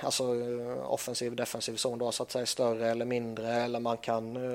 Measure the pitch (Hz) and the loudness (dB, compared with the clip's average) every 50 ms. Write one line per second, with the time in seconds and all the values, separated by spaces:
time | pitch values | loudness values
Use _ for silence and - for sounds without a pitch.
0 | - 135 127 - 131 123 120 120 120 120 120 120 120 120 123 131 131 135 - 139 | -2 0 0 2 2 2 2 0 0 -2 -2 -4 -4 -4 -4 -4 0 0 0 0
1 | - - 120 - 123 120 120 117 123 - - 120 - - 113 107 - 131 120 117 | 0 -4 -2 -2 -2 -2 0 -2 -2 -2 -2 -4 -4 -4 -2 0 0 0 0 0
2 | 123 117 110 - 127 - - 127 120 113 - - 127 117 113 113 117 113 117 117 | 0 0 0 -2 -4 -2 0 0 0 0 2 2 4 4 4 4 2 2 2 2
3 | 117 123 123 120 117 117 113 110 110 113 120 120 120 120 120 117 117 117 117 113 | 2 2 2 0 0 -2 -4 -2 -2 0 2 2 2 2 0 0 0 0 0 0
4 | - - 117 113 113 113 117 127 127 127 | 0 0 0 0 0 -2 -4 -4 -4 -2